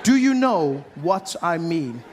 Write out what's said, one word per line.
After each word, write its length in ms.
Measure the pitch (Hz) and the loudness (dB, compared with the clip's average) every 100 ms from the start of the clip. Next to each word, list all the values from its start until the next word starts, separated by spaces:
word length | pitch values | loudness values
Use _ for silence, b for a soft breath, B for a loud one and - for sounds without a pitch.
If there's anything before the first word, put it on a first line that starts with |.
Do 140 | 202 262 | 4 4
you 180 | 262 | 4
know 500 | 262 262 208 151 139 143 - | 2 2 2 0 -2 -8 -8
what 320 | 151 190 190 - | -2 -2 -2 -6
I 160 | 170 165 | -2 -2
mean? 440 | 170 165 139 117 120 | -2 -2 -4 -8 -14